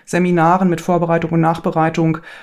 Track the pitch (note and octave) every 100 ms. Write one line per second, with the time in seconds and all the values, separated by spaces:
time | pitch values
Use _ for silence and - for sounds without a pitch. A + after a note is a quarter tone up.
0 | - F3 F3+ F3 D#3+ F#3 F#3+ E3 - F3
1 | E3+ E3+ E3 E3 D#3+ E3 F#3 E3 D#3+ E3
2 | E3 D#3+ - -